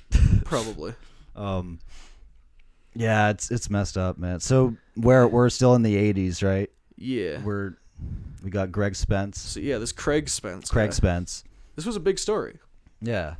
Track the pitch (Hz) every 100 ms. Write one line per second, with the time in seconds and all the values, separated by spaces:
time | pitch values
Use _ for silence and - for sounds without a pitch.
0 | - - - - - 143 110 104 82 120
1 | - - - - 101 95 90 85 - -
2 | - - - - _ - - _ _ 117
3 | 113 107 104 104 - 120 - 101 98 98
4 | 92 90 90 90 - 131 127 113 _ -
5 | 117 131 120 120 123 - 127 123 113 101
6 | 104 98 92 87 98 95 101 - _ -
7 | 117 127 90 76 101 101 98 82 _ -
8 | - - - - 95 98 95 95 101 95
9 | - 98 101 - - - 127 123 117 -
10 | - 147 143 - 107 92 - 117 107 -
11 | 95 87 90 - - - - - 175 208
12 | 165 190 - 214 82 - _ - _ _
13 | 113 107 80